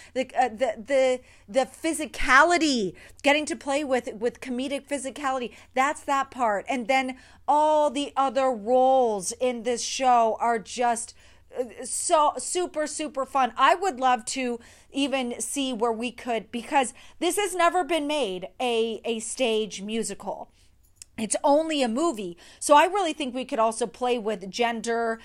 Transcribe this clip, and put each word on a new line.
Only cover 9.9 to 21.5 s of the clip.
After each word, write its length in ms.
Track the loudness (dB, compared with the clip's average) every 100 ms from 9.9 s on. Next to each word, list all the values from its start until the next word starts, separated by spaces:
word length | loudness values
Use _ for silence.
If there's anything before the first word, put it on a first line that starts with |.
| -2 2 4 4 0
are 180 | 0 -2
just, 560 | -4 -2 -2 -2 -6 -16 -20 -20 -16 -10
uh, 60 | -10 -10
so 480 | -10 -6 2 4 4 0
super, 500 | -4 -4 -4 -4 -6
super 380 | -4 -8 -6
fun. 280 | -2 0 0 4
I 180 | 4 4
would 240 | 2 0
love 240 | 2 2 -2
to 320 | -4 -4 -6 -10 -20 _
even 480 | -4 -2 -2 -4 -6
see 320 | -6 -4 -4
where 200 | 0 -2
we 180 | -2 -6
could, 400 | -8 -4 -4 -4
because 420 | -10 -2 0 0 -4 -18 -4
this 160 | -2 0
has 180 | -2
never 300 | 2 2 2
been 220 | 0 -2 0
made 420 | -2 -2 -4 -10 -6
a, 400 | -2 0 0 -4
a 160 | -6 -6
stage 600 | -6 -2 0 0 -2 -8
musical. 720 | -6 -6 -6 -8 -10 -10 -12 _ _ _ _ _ -18 -8
It's 200 | -4 0
only 400 | 4